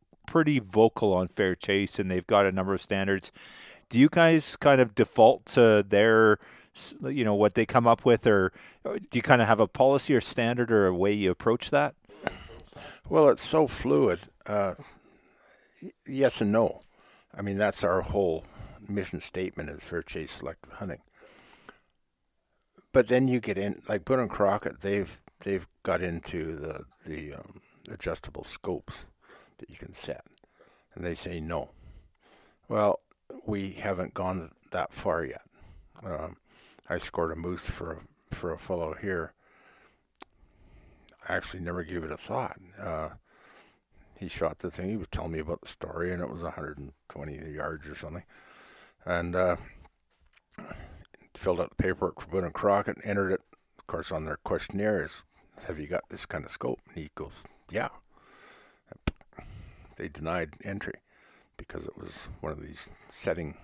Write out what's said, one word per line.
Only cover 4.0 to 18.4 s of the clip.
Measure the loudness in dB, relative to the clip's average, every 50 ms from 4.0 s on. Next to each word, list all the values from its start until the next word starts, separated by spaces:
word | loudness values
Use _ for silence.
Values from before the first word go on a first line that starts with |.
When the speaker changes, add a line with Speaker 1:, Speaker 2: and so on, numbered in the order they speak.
| 6 6
Speaker 1:
guys | 8 6 6 6 6 6 4 0 0
kind | 2 6 6 8 8
of | 6 6 4
default | 2 2 4 8 8 8 8 8 6 0
to | 0 6 8 8 10 8 6 6 6
their, | 6 6 8 8 8 8 8 8 6 4 0 -8 -20 -20 -20 _ -10
s-, | -8 -8 -8 -8 -8
you | -8 -4 -2 0 2
know, | 2 4
what | 6 4 4 4
they | 4 2
come | 4 4 4 6 6
up | 4 6 6
with, | 4 4 6 6 6
or, | 6 6 4 2 0 -6 -20 -20 -16 _ -8
or | -8 -8 -8
do | -6 -4 -2 0
you |
kinda | 4 6 6 6 6
have | 6 4 4
a | 4
policy | 2 4 4 4 4 4 4 4 4 2
or | 2
standard | 2 0 -2 0 0 0 0 0 0 4
or | 4 4 6
a | 4 4
way | 2 2 2
you | 2 2 2 0
approach | 0 2 2 0 2 0 0 0
that? | 0 2 2 0 -4 _ _ -20 -14 -10 -10 -10 -8 -10 -18 -18 -20 -20 -20 -20 -20 -20 -18 -20 -20 -16 -6 0
Speaker 2:
Well, | 4 6 8 6
it's | 6 4
so | 2 2 4 4 2
fluid. | 2 0 -4 0 2 2 4 4 4 2 0 -4 -12 _ _ -8
Uh, | -4 -2 0 0 -2 -4 -8 -14 -20 -20 -20 _ _ _ _ _ _ _ _ _ -20 -20 _ _ _ _ -18
y-, | -18 -18 -18 _ _
yes | -6 0 2 2 4 4 2
and | 0 2
no. | 4 2 2 2 -2 -6 -18 _ _ _ _ _ _ _ _ _ -12
I | -8
mean, | -6 -4 -2 0
that's | 0 0 0 0
our | 0 2 2 0
whole | 0 0 0 0 2 0 0 -2